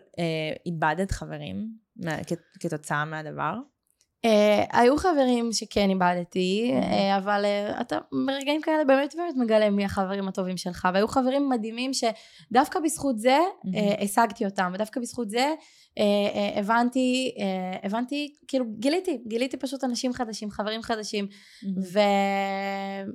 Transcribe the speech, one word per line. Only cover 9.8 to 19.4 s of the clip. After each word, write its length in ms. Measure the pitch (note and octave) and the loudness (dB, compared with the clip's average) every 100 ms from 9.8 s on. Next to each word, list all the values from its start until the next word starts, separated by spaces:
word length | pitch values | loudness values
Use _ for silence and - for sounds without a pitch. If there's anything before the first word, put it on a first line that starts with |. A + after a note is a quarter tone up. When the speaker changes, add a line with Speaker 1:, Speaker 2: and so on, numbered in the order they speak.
| G3 | 0
Speaker 2:
החברים 420 | G3+ F#3 G3 F#3+ | -2 -2 -2 -4
הטובים 300 | G3 F#3 F3+ | -4 -4 -4
שלך, 300 | F3+ F3 F3+ | -6 -2 2
והיו 140 | F#3 G#3+ | 2 2
חברים 420 | C#4 B3+ C#4 C#4 | 2 2 2 0
מדהימים 420 | B3+ A3 A3+ C4 | 0 -4 -4 -4
שדווקא 840 | C4 A#3 G#3+ - - - B3 D4 F#4 | -2 -2 -4 -14 -20 2 2 2 0
בזכות 400 | D#4 - C#4 A3 | -2 0 -2 2
זה, 180 | A#3+ C#4 F4+ - | 4 4 4 -2
Speaker 1:
מהמם. 140 | - G#3+ | -4 0
Speaker 2:
אה, 260 | G#3 - | 2 2
השגתי 420 | G3+ A#3+ A3+ G#3+ G3+ | 0 2 2 0 -4
אותם, 260 | G3 F3+ | 0 -2
ודווקא 260 | F#3+ G#3+ C4+ | -2 -4 -4
בזכות 300 | A#3+ - A3 | -6 -6 -4
זה, 240 | A3+ C#4 D#4 - _ _ - | 0 0 -2 -8 _ _ 0
אה, 60 | G#3 G3+ G3+ G#3 | 2 4 2 0
אה, 240 | G3+ G#3 | -2 -2
הבנתי, 760 | G3+ A#3 A#3+ B3+ B3+ B3+ C4 - | 2 2 4 2 2 2 0 -2
אה, 400 | G3+ F#3+ F#3 F#3+ | -4 -2 -4 -6
הבנתי, 520 | G3 A3 B3 C#4+ D4 - - | -4 -4 -4 -4 -6 -12 -4
כאילו, 180 | C4 A#3 G#3+ | -2 -2 -2
גיליתי, 420 | B3+ E4+ F#4 C4 A#3 | 0 0 0 -4 -4
גיליתי 300 | A3+ | -2